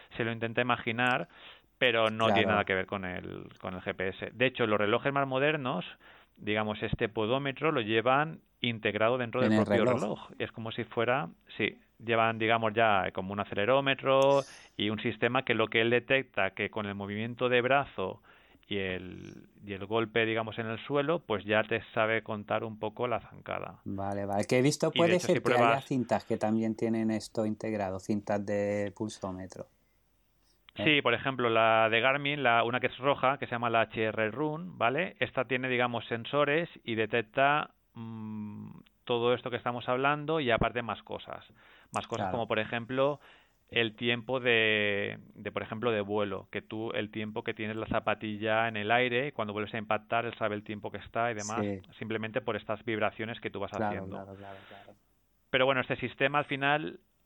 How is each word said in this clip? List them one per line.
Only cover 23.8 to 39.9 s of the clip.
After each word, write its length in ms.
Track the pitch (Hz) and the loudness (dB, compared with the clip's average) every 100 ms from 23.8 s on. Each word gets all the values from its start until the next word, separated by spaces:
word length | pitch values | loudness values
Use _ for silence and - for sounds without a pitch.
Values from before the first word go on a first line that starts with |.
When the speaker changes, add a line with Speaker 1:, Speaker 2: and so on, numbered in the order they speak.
Speaker 2:
Vale, 400 | 101 98 98 101 | -8 -6 -4 -4
vale. 200 | 101 101 | -2 -2
Que 140 | 104 127 | 2 2
he 20 | |
visto, 300 | 139 - 160 | 2 2 0
Speaker 1:
Y 40 | 139 | 2
de 0 | |
Speaker 2:
puede 180 | 170 | 4
Speaker 1:
hecho, 120 | 175 175 | 4 2
Speaker 2:
ser 100 | 135 | 2
Speaker 1:
si 40 | |
Speaker 2:
que 120 | 120 | 4
haya 40 | 120 | 6
Speaker 1:
pruebas 280 | 117 117 | 6 4
Speaker 2:
cintas 400 | - 135 110 104 | 0 -2 0 0
que 120 | - 110 | 0 0
también 380 | 107 110 113 | 2 2 0
tienen 340 | 110 113 113 113 | 0 0 0 0
esto 340 | 110 - - | -2 -4 -2
integrado, 540 | 107 107 110 107 95 95 | -2 -2 -4 -4 -4 -4
cintas 460 | - 104 - 104 | -4 -4 -2 -2
de 460 | 101 101 101 104 101 | -2 -2 0 -2 -4
pulsómetro. 720 | - 107 - 98 92 92 - - _ _ _ _ _ _ _ _ _ _ | -6 -8 -6 -8 -8 -12 -14 -18 _ _ _ _ _ _ _ _ _ _
¿Eh? 80 | - | 0
Speaker 1:
Sí, 180 | 156 143 | 4 4
por 120 | 123 | 4
ejemplo, 360 | 117 139 127 117 | 2 0 0 4
la 400 | 113 113 113 113 | 6 6 6 6
de 120 | 113 | 6
Garmin, 420 | 131 143 143 147 | 4 2 -2 2
la, 200 | 123 117 | 4 4
una 160 | 117 123 | 4 0
que 80 | 123 | -2
es 100 | - | 0
roja, 400 | 139 147 131 139 | 0 2 2 0
que 80 | |
se 60 | 120 | -4
llama 180 | 120 120 | -2 2
la 120 | 113 | 2
H 220 | 107 117 | 2 0
R 260 | 110 107 110 | 0 0 -2
Run, 460 | 120 151 156 180 120 | -2 -4 -4 -10 0
¿vale? 380 | 117 143 185 - | 0 0 -4 -4
Esta 260 | 120 139 | -4 -2
tiene, 240 | 123 127 127 | -2 -2 0
digamos, 360 | 123 123 117 - | 0 0 -2 -4
sensores 640 | 117 113 143 143 156 170 - | -6 -2 0 2 2 -2 -8
y 120 | - | -4
detecta, 760 | 110 107 120 110 139 139 147 - _ _ | -2 0 -2 -2 2 2 2 -2 _ _
mm, 720 | 117 113 110 110 107 107 107 104 - - _ | -14 -12 -10 -10 -8 -10 -12 -14 -18 -20 _
todo 280 | - 120 120 | -2 2 2
esto 160 | 120 127 | 2 -2
que 80 | 117 | -4
estamos 300 | 123 120 | -4 -4
hablando 500 | 127 | -2